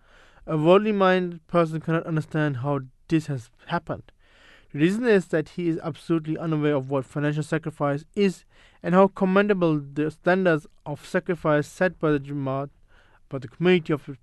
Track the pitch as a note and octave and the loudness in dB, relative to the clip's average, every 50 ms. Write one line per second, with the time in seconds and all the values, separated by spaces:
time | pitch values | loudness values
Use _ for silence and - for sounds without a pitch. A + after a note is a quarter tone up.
0 | _ _ _ _ - _ _ _ - - D#3+ D#3 D3+ E3 F3+ G3+ G#3 A3 G#3+ G3+ | _ _ _ _ -20 _ _ _ -10 -6 -4 0 4 6 6 6 6 2 0 2
1 | F#3+ F#3 F#3 F#3 F3+ F3 F3 E3+ - _ - F3 E3+ D#3+ D#3+ D#3+ D3+ - D#3+ E3 | 4 4 4 2 0 -4 -8 -12 -12 _ 0 0 0 0 -2 -6 -4 -2 -2 -2
2 | - - E3 D#3 D3+ - - D#3 D3+ D3+ C#3 A#2+ A#2+ C#3+ C#3+ C#3 C3 C3 - _ | -2 -2 -4 -4 -4 -4 -4 -2 -2 -2 -2 -4 -4 -2 -4 -4 -4 -8 -16 _
3 | _ - E3 D#3+ D3+ - C#3+ B2+ A2+ - _ _ _ - E3 E3+ - - D3 F#2 | _ -2 -2 -2 0 -2 -6 -10 -10 -14 _ _ _ -8 -8 -8 -6 -8 -10 -10
4 | - - _ _ _ _ _ _ _ - - - _ _ - C#3+ D3 F3 G3 A3 | -12 -16 _ _ _ _ _ _ _ -20 -20 -20 _ _ -2 0 0 0 0 0
5 | B3+ A#3+ G#3+ G3 F3+ - - D#3+ D#3 - - - F3 E3+ D#3+ F3+ - E3 D3 - | 2 2 4 2 2 0 -2 -4 -4 -4 -6 -4 -2 -2 -2 -2 -4 -8 -10 -10
6 | - - E3+ E3 D#3 D#3 D#3 - D#3 E3 D#3+ D3+ D3 D3+ D3 C#3+ C3 C3 C#3+ C#3 | -4 -2 -2 -2 -2 -4 -6 -4 -4 -2 -2 0 0 0 0 0 -2 -2 -4 -4
7 | B2+ - - D3+ D3 D3 D3 D3+ D3+ - - D#3 D#3 D#3+ D3 - D3+ C#3+ C#3 C#3+ | -4 -4 -6 -4 -2 -2 -2 -4 -4 -4 -4 -4 -4 -6 -6 -4 -2 -2 -2 -2
8 | D#3 - _ - G3+ G3 F3 - - _ _ _ _ _ _ _ - F3 F3 F#3 | -6 -8 _ 0 0 0 0 -2 -10 _ _ _ _ _ _ _ -4 2 4 4
9 | G3 F#3+ - - G3+ F#3 F#3 G3 G3+ G#3 G#3 F#3 F3 E3 D#3 D3+ C#3+ C#3+ C#3 D3 | 4 4 2 0 -2 2 4 2 4 2 2 2 2 2 0 0 -2 -6 -6 -4
10 | D3 D#3 D#3 - _ F3+ F3+ F#3+ F#3+ F3+ E3 D3+ D3+ - - _ _ - D3 - | -4 -4 -4 -2 _ 2 2 4 4 2 2 2 -2 -8 -18 _ _ -12 -12 -12
11 | - - - F#3 F3 - F#3 D#3+ - E3 D3+ D3 D3 - - - F#3 F#3 F3 - | -10 -6 -4 -4 -2 -2 -6 -2 0 0 2 2 0 -2 -4 -2 -2 -2 -2 -2
12 | - D#3 D3+ C#3+ C#3 C#3 C#3+ C#3+ C#3 C3+ C3 C3+ C#3 C#3 - _ _ _ _ _ | 0 0 0 0 -2 -4 -8 -6 -4 -4 -4 -4 -6 -8 -12 _ _ _ _ _
13 | _ _ _ _ _ _ - C3+ A#2+ A#2 - - D#3+ F3+ F#3 F3+ D#3+ - D#3+ C#3 | _ _ _ _ _ _ -12 -12 -12 -12 -8 -2 2 4 4 2 2 0 -2 -4
14 | - - C#3 - | -4 -10 -16 -16